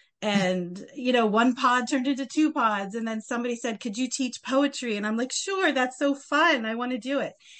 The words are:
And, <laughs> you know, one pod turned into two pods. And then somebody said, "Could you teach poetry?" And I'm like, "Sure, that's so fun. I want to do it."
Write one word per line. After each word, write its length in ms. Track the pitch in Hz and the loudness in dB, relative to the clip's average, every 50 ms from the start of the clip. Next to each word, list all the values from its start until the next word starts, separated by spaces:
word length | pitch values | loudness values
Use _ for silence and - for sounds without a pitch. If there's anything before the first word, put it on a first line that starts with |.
| _ _ _ _ | _ _ _ _
And, 600 | - 214 202 202 190 185 185 185 175 175 175 202 - - | -2 0 2 2 2 2 0 -2 -4 -6 -8 -12 -14 -14
<laughs> 40 | - | -10
you 160 | - 247 254 | -4 0 2
know, 140 | 247 240 226 | 2 4 4
one 280 | 214 196 226 240 254 240 | 4 4 4 4 4 4
pod 340 | - 262 247 247 254 233 233 | 2 2 2 4 2 2 0
turned 200 | 294 262 247 277 | 0 0 0 0
into 180 | 277 254 269 | 0 -2 -4
two 260 | - - 302 311 302 | -2 0 2 2 2
pods. 420 | 302 294 233 220 208 196 196 190 208 | 2 2 0 2 0 -2 -4 -6 -6
And 100 | 233 226 | -4 -4
then 140 | 226 220 220 | -4 -4 -6
somebody 340 | - - 247 240 240 247 240 | -6 -4 -4 -2 -2 -4 -4
said, 240 | 233 - 240 220 - | -4 -4 -6 -6 -4
"Could 160 | - 240 202 233 | -6 -6 -4 -2
you 100 | 254 247 | -2 -2
teach 340 | - - 262 240 - - | -2 -2 -2 -4 -4 -8
poetry?" 540 | - 226 262 277 285 277 277 - 254 233 208 | -6 0 2 2 2 2 0 -4 -4 -4 -2
And 100 | 208 208 | -2 -2
I'm 100 | 214 220 | -2 0
like, 140 | 226 254 254 | -2 -2 -2
"Sure, 380 | - - - 392 392 381 381 311 | -4 -6 -4 -2 0 0 2 2
that's 280 | - 262 254 254 - - | 2 2 0 0 0 0
so 160 | 294 277 269 | 0 0 0
fun. 480 | 277 - - 285 294 330 339 302 247 220 | -2 -2 0 2 4 4 4 4 2 0
I 80 | 220 226 | -4 -4
want 160 | 233 247 247 | -4 -4 -4
to 60 | 254 233 | -4 -4
do 220 | 220 262 285 269 | -4 -4 -2 -2
it." 140 | 190 - - _ - - - | -2 -4 -8 _ -20 -20 -20